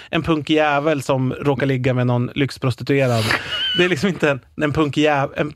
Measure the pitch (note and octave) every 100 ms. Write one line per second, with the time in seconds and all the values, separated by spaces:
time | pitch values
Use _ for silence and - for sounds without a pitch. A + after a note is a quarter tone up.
0 | - E3+ D#3+ D#3 C#3 D3+ D3+ C#3+ D3+ D3
1 | C3 C3+ C3 - C#3+ C#3 C#3 C3+ B2+ B2+
2 | B2 B2 A#2+ - C3+ - C3 - B2 C#3
3 | C3 A2+ A2 - - - - - F3+ D#3+
4 | G3 D3+ D3+ C3+ - - D3+ C#3+ D3 D3
5 | D3+ C#3+ C#3 - D3+